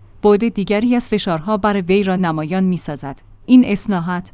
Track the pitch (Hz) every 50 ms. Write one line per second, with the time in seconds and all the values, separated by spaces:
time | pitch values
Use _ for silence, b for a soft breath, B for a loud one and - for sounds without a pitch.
0 | - - - - - 208 208 208 233 233 - 202 185 208 208 208 240 240 247 240
1 | 240 - 214 202 - 202 165 156 156 208 220 202 214 208 202 202 180 175 190 208
2 | 202 190 180 175 180 170 160 151 156 151 185 190 190 185 180 160 - - 147 -
3 | - 139 131 - - - - - - - 254 254 - - 202 202 - 214 196 175
4 | 165 180 180 175 175 -